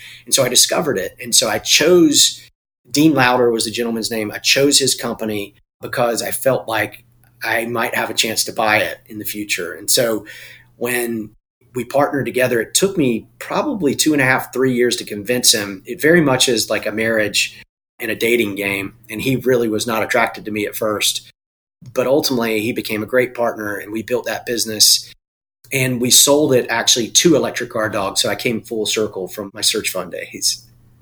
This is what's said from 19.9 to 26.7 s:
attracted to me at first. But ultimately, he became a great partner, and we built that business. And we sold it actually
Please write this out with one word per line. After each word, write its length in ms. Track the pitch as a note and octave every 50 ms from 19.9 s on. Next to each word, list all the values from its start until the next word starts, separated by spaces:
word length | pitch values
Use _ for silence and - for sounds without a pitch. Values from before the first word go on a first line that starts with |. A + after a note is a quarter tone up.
| A2+ A2+ G#2
attracted 420 | G2 - A#2+ A2+ A2 - - F#2
to 60 | G#2+
me 160 | G#2 G#2+ G#2
at 100 | G2+ -
first. 540 | - A#2 A2 G#2+ G2+ F2+ - - - - - _ _ _ _ _ _ _ _ _ _ - C3 -
But 120 | - B2
ultimately, 540 | B2 C3+ D3+ D#3 - C3+ A#2+ A#2 A2+ A2 A2
he 120 | G#2 A#2 A#2+
became 300 | A2 G#2+ - A2+ G#2 G#2+
a 40 |
great 260 | G#2 - B2+ B2 B2 -
partner, 420 | - A#2 A#2 G#2+ A2 G#2+ G#2 G#2
and 160 | G2 F#2+ G2+
we 120 | G#2+ A2+ G#2+
built 240 | - B2 A#2+ -
that 180 | A2+ A2 G2+ -
business. 640 | - B2 A2+ G#2 A2+ A2 G#2 - - - - - - - _ _ _ _ _ _ _ _ _ _ - -
And 260 | C3+ C3 B2+ B2+ A#2+
we 120 | A#2+ B2+
sold 420 | A#2 - - - C#3+ D3 D#3 C#3+ C3
it 140 | B2 A2
actually 400 | -